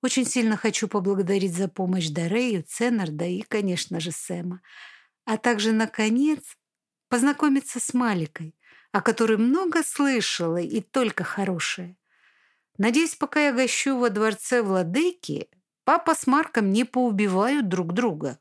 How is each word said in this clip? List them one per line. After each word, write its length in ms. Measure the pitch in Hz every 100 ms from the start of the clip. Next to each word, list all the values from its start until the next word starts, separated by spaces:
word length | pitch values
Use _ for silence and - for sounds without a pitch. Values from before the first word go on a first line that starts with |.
Очень 240 | 254 262 240
сильно 320 | - 226 214
хочу 300 | 226 208 214
поблагодарить 640 | 208 185 196 180 202 190
за 140 | 170 190
помощь 420 | - 185 185 160
Дарею, 520 | 151 170 214 247 202
Ценарда 640 | 156 - 240 240 180 151
и, 160 | 170 180
конечно 600 | 220 220 202 175 - 170
же, 100 | 160
Сэма, 500 | 156 - 175 175 180 _ - - - _ _
а 140 | - 220
также, 340 | 240 226 214
наконец, 840 | 220 220 - 214 233 294 302 - - _ _ _ _ _
познакомиться 720 | 240 269 285 302 277 - 247
с 140 | -
Маликой, 600 | 247 247 196 156 - 156 - _ - _
о 60 | 202
которой 380 | 165 147 226 214
много 440 | 233 294 370 320
слышала 760 | 302 - 285 254 196 - 170 165
и 220 | 175 220
только 440 | 185 - 240 -
хорошее. 720 | 175 - 196 175 - - 175 185 _ _ _ _ _ _ _ _
Надеюсь, 380 | 202 247 320 -
пока 300 | 302 - 294
я 60 |
гощу 460 | 247 254 - - 262
во 100 | 240
дворце 540 | 202 220 202 - 247
владыки, 840 | 214 190 170 196 349 349 - 147 - _ _ _
папа 320 | - 320 339
с 140 | 320 -
Марком 420 | 277 320 - 202
не 140 | 202
поубивают 840 | 240 - 247 202 208 185 214 294 214
друг 240 | 180 165
друга. 460 | 175 240 156 147 123